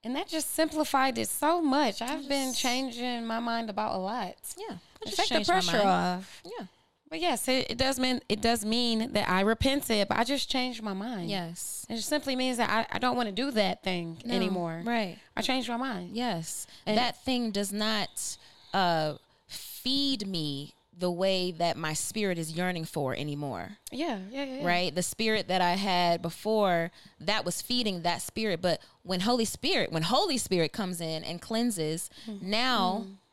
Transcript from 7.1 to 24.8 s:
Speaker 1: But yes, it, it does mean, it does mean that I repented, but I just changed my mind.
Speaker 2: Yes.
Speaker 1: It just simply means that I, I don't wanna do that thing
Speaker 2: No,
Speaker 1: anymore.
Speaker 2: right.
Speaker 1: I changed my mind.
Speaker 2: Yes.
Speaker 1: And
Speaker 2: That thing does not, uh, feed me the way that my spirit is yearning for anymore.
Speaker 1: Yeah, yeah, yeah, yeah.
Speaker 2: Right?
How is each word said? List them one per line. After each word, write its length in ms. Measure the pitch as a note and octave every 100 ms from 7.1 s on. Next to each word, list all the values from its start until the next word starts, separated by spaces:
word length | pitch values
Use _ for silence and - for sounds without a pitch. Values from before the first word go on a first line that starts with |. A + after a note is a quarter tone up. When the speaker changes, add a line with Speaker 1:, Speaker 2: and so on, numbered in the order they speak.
Speaker 1:
But 80 | D#4+
yes, 280 | F4 B3 -
it, 220 | B3+ -
it 60 | A#3+
does 200 | C4 C4
mean, 220 | B3+ B3+ -
it 120 | G#3+
does 240 | A3+ A#3
mean 480 | G#3 A#3 A#3+ A3+ A3
that 140 | - -
I 120 | F#3
repented, 680 | G3 A3+ C4+ C#4 - G#3+ G3+
but 100 | G#3
I 60 |
just 240 | A#3 C#4 -
changed 340 | C4 B3+ A3+
my 100 | A3
mind. 360 | F#3+ A3 A3+ E3+
Speaker 2:
Yes. 560 | G3 E3+ F3 - - -
Speaker 1:
It 80 | A3+
just 120 | G#3+
simply 280 | D4+ C#4+ B3+
means 220 | B3+ A#3+
that 120 | A3
I, 160 | G#3+ A3+ -
I 20 |
don't 160 | B3+ A#3+
wanna 160 | A3
do 180 | F#3+ C#4
that 300 | A3 F#3+ F#3
thing 360 | - F3+ E3+ E3
Speaker 2:
No, 100 | A#3+
Speaker 1:
anymore. 480 | F#3+ F#3 F#3 E3+ E3
Speaker 2:
right. 340 | G3 A#3 G3 - - -
Speaker 1:
I 60 |
changed 260 | - C4 A#3
my 80 | A#3
mind. 380 | C4 G3+ F3 G#3
Speaker 2:
Yes. 500 | B3 F3 E3 - - - -
Speaker 1:
And 100 | G#3+
Speaker 2:
That 240 | A#3+ -
thing 260 | - B3+ A#3
does 220 | G3+ G3+
not, 640 | G3+ G#3+ G#3+ G3 - - - - - -
uh, 420 | F#3+ F3+ E3 D#3 C3 _ _ _
feed 800 | - - - B3+ C4+ C#4 C4 G3+
me 480 | F3+ D3+ C#3 C#3+ - _ F3
the 140 | F3+
way 400 | F3 F#3+ F#3+ F3+
that 260 | E3 E3+ -
my 160 | D3
spirit 460 | D#3 - A3 G3+ E3+
is 140 | D#3+
yearning 320 | D#3+ F3+ F3
for 300 | D#3+ D#3+ C3+ -
anymore. 640 | D3+ C#3+ D3 G2+ E2+ G#3 -
Speaker 1:
Yeah, 260 | B3 E4 G#3+ F#3+
yeah, 140 | C4+
yeah, 100 | C#4 C4
yeah. 60 | C#4+
Speaker 2:
Right? 280 | F3